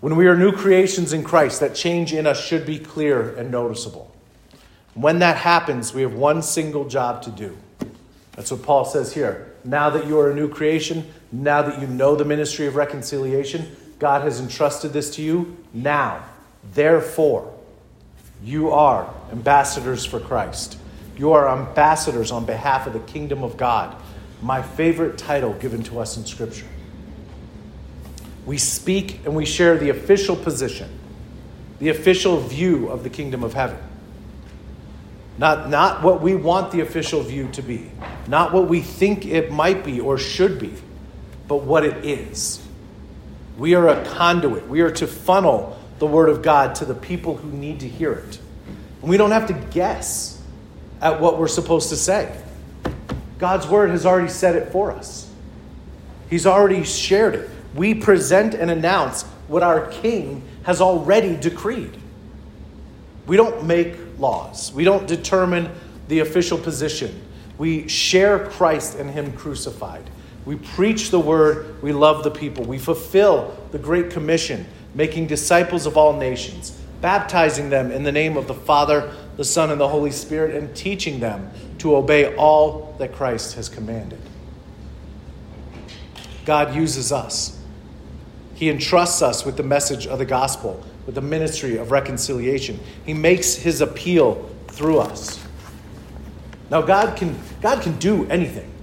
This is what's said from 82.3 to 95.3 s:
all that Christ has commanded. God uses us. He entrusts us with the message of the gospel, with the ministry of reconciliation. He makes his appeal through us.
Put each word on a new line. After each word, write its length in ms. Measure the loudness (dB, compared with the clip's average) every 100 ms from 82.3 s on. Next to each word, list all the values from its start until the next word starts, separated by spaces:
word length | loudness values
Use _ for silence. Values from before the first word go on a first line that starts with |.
| 4
all 600 | 6 6 4 2 -12 -8
that 160 | -8
Christ 400 | -4 -4 -2 -6
has 160 | -10 -12
commanded. 500 | -10 -8 -8 -10 -14 -16 -18 -18 -18 -18 -18 -16 -16 -16 -18 -18 -18 -18 -16 -16 -16 -18 -16 -18 -18 -16 -12 0
God 280 | 2 2
uses 380 | 0 0 0 -2
us. 460 | -2 -4 -6 -6 -10 -16 -18 -18 -20 -18 -18 -18 -20 -20 -4
He 140 | -2
entrusts 520 | 0 2 4 4 2
us 240 | 2 2 -4
with 100 | -4
the 80 |
message 420 | 0 0 0 -4 -6
of 140 | -4
the 60 | -2
gospel, 580 | 0 0 -2 -6 -8 -14 -16 -10
with 100 | -8
the 60 |
ministry 560 | -4 -2 -2 -4 -4 -4
of 140 | 0
reconciliation. 840 | 0 0 -6 -4 -2 0 -2 -2 -10 -12 -16 -8
He 80 |
makes 420 | 0 2 2 2 -2
his 240 | -2 0
appeal 720 | 0 -2 2 4 4 2 -6 -16 -16
through 320 | -4 2 2
us. 420 | 2 -4 -12